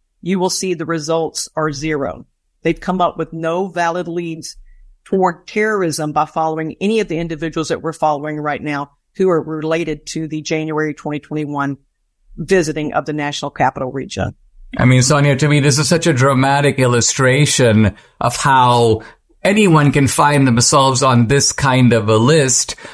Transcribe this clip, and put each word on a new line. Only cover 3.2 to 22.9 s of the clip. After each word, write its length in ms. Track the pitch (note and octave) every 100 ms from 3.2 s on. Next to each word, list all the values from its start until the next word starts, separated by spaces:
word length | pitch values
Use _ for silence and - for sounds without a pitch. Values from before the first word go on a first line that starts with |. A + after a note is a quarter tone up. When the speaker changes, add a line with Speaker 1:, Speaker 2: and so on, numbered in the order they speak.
| D#3
Speaker 1:
no 340 | E3 E3 E3+ G3
valid 420 | E3+ E3+ E3+ F3
leads 480 | E3+ E3+ D#3+ - - - - - _
toward 420 | _ F#3+ F#3 E3+ -
terrorism 680 | G#3+ G#3+ G#3+ F3 D3+ D3+
by 120 | D3+
following 520 | D3+ - D#3+ D#3 D#3+ -
any 200 | G3 A3
of 80 | G#3
the 100 | D#3+
individuals 500 | E3+ D#3+ D#3+ D#3 D#3
that 140 | D#3+
we're 100 | D#3+
following 460 | D#3 D#3 D3 D3+ D3+
right 240 | D3+ C#3+
now 300 | D3+ C#3+ C#3+ _ _ -
who 120 | F#3+
are 140 | E3
related 640 | D#3 D#3 D#3 E3 D#3+ D3 -
to 220 | E3 D#3+
the 120 | D#3
January 540 | D3 D#3+ D#3 D3+ D#3
twenty 240 | D3 D#3 D3
twenty-one 580 | - D3+ D3+ D3 C#3 C#3 _ _ _ _ _ -
visiting 580 | D3+ F#3+ D#3 D3+ D3+
of 100 | D3
the 80 | D3
National 380 | D3+ D3 C#3+ C#3+
Capital 420 | - C3 C3+ C3
Region. 420 | C3+ B2+ - F#2+ - _ - - -
Speaker 2:
I 80 | B2
mean, 160 | B2+
Sonia, 340 | B2+ D3 C#3+ C3+
to 120 | D3+
me, 120 | D3
this 180 | C#3 C3+
is 100 | C#3+
such 180 | E3+ E3+
a 80 |
dramatic 640 | C3+ C3+ C3+ C3+ C#3+ C#3+ C3
illustration 1160 | B2+ A#2+ A2+ - C3 C3+ D3 - B2 G#2+ G#2+ - _ _
of 160 | - -
how 680 | D3 C3+ B2 B2 A#2 A2 - - _ _
anyone 480 | F3+ G3+ G3+ D#3 D3
can 160 | C#3+ C3+
find 400 | - D3 D3 C3+
themselves 560 | A#2 A#2+ D3 C3+ C3
on 240 | C#3 A#2+ A2+
this 240 | C#3 -
kind 420 | - C#3+ B2+ B2
of 160 | A2+ G#2
a 80 | A2
list, 600 | A#2 D#3+ C3+ A#2+ - - -